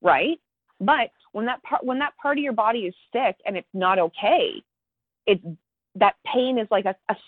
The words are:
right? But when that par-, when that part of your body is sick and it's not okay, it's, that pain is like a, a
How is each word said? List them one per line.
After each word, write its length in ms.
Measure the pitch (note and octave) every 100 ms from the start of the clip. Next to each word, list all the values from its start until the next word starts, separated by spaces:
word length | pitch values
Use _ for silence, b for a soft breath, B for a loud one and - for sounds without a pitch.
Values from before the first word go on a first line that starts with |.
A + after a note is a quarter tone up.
right? 380 | F3+ C#3+ G#3 E4 _ _ _ _
But 300 | G3 D4 A3+ _ _
when 140 | G#3+ A#3
that 180 | B3
par-, 180 | - C#4+
when 180 | B3+ B3+
that 140 | C#4+ -
part 160 | C#4+ C#4+
of 60 |
your 100 | C#4+
body 260 | A3+ G#3+ A#3
is 140 | F#3 - _
sick 240 | A#3 B3+ F#3 -
and 120 | F#3+
it's 100 | -
not 260 | F#3+ F#3 F#3+
okay, 640 | E3+ - G3+ E4 D3+ G#1+ _ _ _ _ _ _ -
it's, 180 | G3 E3+ D#3+ _ _ _ F#3+
that 200 | G3+ - -
pain 280 | B3 B3+ B3+
is 80 | G#3+
like 140 | G3+ F#3+
a, 100 | F#3+ -
a 60 | G3+